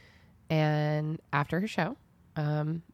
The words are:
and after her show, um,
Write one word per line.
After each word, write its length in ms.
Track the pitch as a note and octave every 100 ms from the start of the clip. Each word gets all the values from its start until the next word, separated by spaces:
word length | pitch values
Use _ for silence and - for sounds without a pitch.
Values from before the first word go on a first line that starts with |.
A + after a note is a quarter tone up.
| - - - - -
and 720 | D#3+ D3+ D3+ D3+ D3+ D3+ D#3+ -
after 280 | C#3+ D3+ E3
her 60 | G#3+
show, 300 | - E3+ C#4 _ _ - -
um, 460 | D3+ D3+ D3+ E3 -